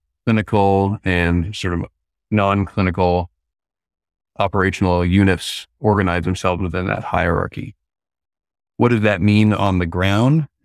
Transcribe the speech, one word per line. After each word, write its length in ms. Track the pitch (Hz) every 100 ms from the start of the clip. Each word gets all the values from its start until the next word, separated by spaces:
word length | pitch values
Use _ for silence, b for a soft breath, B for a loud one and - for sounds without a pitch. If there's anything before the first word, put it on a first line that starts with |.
| _ _ -
clinical 760 | 110 101 107 98 98 98 101
and 520 | 95 90 87 87 87 107
sort 180 | 95
of 120 | 87 - _ _ _ -
non-clinical 1000 | 107 98 98 95 - 92 87 90 90 87 _ _ _ _ _ _ _ _ _ _ -
operational 680 | 101 101 95 92 92 87
units 600 | 90 95 95 90 - - - _
organize 460 | 107 104 92 87 92
themselves 360 | 92 92 90
within 240 | 92 87 92
that 200 | - -
hierarchy. 720 | 90 87 90 87 - - - _ _ _ _ _ _ _ _ _ -
What 120 | 120
does 120 | 117
that 200 | 104 98
mean 320 | 101 104 107
on 260 | 104 98 95
the 80 | 85
ground? 600 | 87 95 101 123 156 143 _